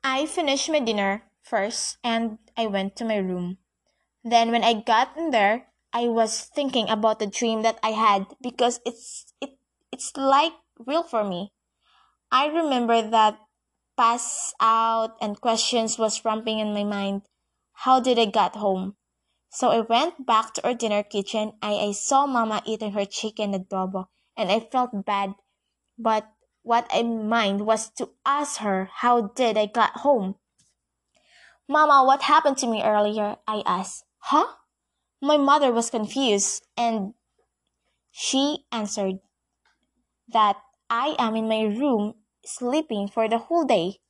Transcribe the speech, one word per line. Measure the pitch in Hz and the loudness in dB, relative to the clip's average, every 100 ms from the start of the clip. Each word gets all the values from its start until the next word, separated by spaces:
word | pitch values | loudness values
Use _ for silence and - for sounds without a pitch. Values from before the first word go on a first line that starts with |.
I | 269 262 302 | -2 -2 -2
finished | - 302 277 294 | -2 0 0 0
my | 302 | 0
dinner | 233 208 196 202 _ _ | 0 0 0 -2 _ _
first | - 220 202 233 - - | -6 -2 -2 -4 -8 -6
and | 240 226 226 214 _ - | -2 -2 -2 -8 _ -6
I | 226 | -2
went | 196 196 - | -2 -4 -6
to | |
my | 226 214 | -2 -2
room. | 185 180 175 190 _ _ _ _ _ _ | -2 -4 -6 -10 _ _ _ _ _ _
Then | 233 233 233 | 0 2 4
when | 233 | 2
I | 226 | 2
got | 220 - 226 262 302 | 0 2 2 2 -2
in | 330 | 0
there, | 247 202 233 _ _ _ | 2 4 2 _ _ _
I | 240 240 | -4 0
was | 226 220 214 | 2 0 -2
thinking | - - 277 262 214 | -8 -4 -2 0 0
about | 220 220 214 | 0 0 0
the | 208 | -4
dream | - 233 220 | -2 -2 0
that | 226 220 | 0 0
I | 220 | -4
had | 220 226 202 190 - | 2 4 2 0 -10
because | 254 - 247 240 | -12 0 0 0
it's, | - 233 - - - _ | -10 -12 -18 -20 -20 _
it, | 269 _ _ _ _ | -14 _ _ _ _
it's, | 262 - | -14 -12
like, | - 269 269 330 320 _ _ | -2 4 4 2 -4 _ _
real | 240 311 | -4 -4
for | 339 226 | -2 -4
me. | 208 175 202 _ _ _ _ _ _ _ _ | -2 -4 -10 _ _ _ _ _ _ _ _
I | 254 294 | 0 2
remember | 311 320 254 240 226 | 0 0 0 2 2
that | 214 226 220 - _ _ _ _ _ - | 2 4 4 2 _ _ _ _ _ 0
pass | 233 240 - - - - | 2 2 -4 -8 -8 0
out | 220 226 226 226 220 226 | 2 4 2 0 -2 -6
and | 214 208 | -8 -4
questions | 247 226 - 247 226 226 | -2 0 0 0 -2 -2
was | 220 208 | -2 -2
ramping | 226 220 226 220 | -4 -4 -4 -4
in | 214 | -4
my | 208 | -4
mind. | 208 202 196 196 _ _ _ _ _ | -4 -4 -4 -6 _ _ _ _ _
How | - - 262 | -8 2 4
did | 254 233 | 4 2
I | 220 | 2
get | 220 180 208 | 2 0 0
home? | 208 185 190 - _ _ _ _ _ | -2 -2 -4 -12 _ _ _ _ _
So | - 247 | -2 2
I | 226 | 2
went | 220 233 320 - 262 | 2 0 0 -4 0
back | 220 220 | 0 0
to | - - | -4 -4
our | |
dinner | 240 226 208 | -2 -2 -2
kitchen. | 208 208 196 226 214 - | -2 -6 -4 -4 -4 -6
I, | 214 208 | -4 -2
I | 208 | -4
saw | 202 - 269 285 | -4 0 0 2
Mama | 247 220 214 - | 0 -2 -4 -4
eating | 220 214 | -6 -4
her | 202 202 | -4 -4
chicken | - 220 214 208 | -6 -8 -6 -4
adobo | 196 190 190 185 190 185 _ _ - | -4 -6 -6 -4 -6 -10 _ _ -6
and | 196 | 0
I | 214 | 0
felt | 226 262 247 208 196 | 0 -2 -2 -4 -4
bad. | 202 196 190 _ _ _ _ _ - | -4 -4 -8 _ _ _ _ _ -6
But | 226 214 214 _ _ _ | -2 -2 -4 _ _ _
what | 226 233 233 | 0 0 2
I | 196 | -2
mind | 233 226 214 233 208 196 | 0 -4 -2 0 0 0
was | 208 220 220 - | 0 0 -2 -10
to | 233 _ - | -10 _ -2
ask | 285 285 - | -2 -4 -6
her, | 214 190 190 - | -2 -2 -4 -2
"How | 247 240 202 | 2 2 2
did | - 240 214 | 0 0 2
I | |
get | 208 233 220 - | 0 2 0 0
home?" | 277 262 190 196 _ _ _ _ _ _ _ _ _ _ - _ _ | 2 2 0 -8 _ _ _ _ _ _ _ _ _ _ -20 _ _
"Mama, | 294 302 277 | 2 6 8
what | 262 277 - | 8 4 6
happened | 311 311 269 | 4 4 0
to | 240 | -2
me | 220 | 0
earlier?" | 214 208 208 214 208 - - | 2 2 2 0 -4 -4 -4
I | 214 | -4
asked. | - 185 190 - _ _ | -2 -2 -4 -12 _ _
"Huh?" | - 294 480 - _ _ _ _ _ _ | 0 2 2 -4 _ _ _ _ _ _
My | 277 302 | 2 4
mother | 277 294 277 | 4 4 4
was | 233 233 | 2 -2
confused | 226 214 262 269 202 196 - _ - | -4 -4 -2 0 2 0 -6 _ -4
and | 233 220 196 - _ _ _ _ _ _ _ _ _ | -2 -2 -6 -10 _ _ _ _ _ _ _ _ _
she | - - 262 277 294 _ | -10 -2 0 0 -4 _
answered | 233 214 - 196 190 _ _ _ _ _ _ _ _ _ _ _ | -6 -6 -4 -4 -4 _ _ _ _ _ _ _ _ _ _ _
that | 220 208 196 _ _ _ | 2 2 0 _ _ _
I | 233 277 - | -4 -2 -2
am | 226 | -2
in | 220 220 | -2 -2
my | 220 | 0
room | 220 208 285 226 208 - _ _ | -2 0 0 0 -2 -8 _ _
sleeping | - - 247 294 311 208 202 | -18 -8 -2 -2 -2 -6 -4
for | - 220 | -2 0
the | 226 | -2
whole | 226 339 | 0 -2
day. | 277 220 170 202 _ | 2 0 0 -8 _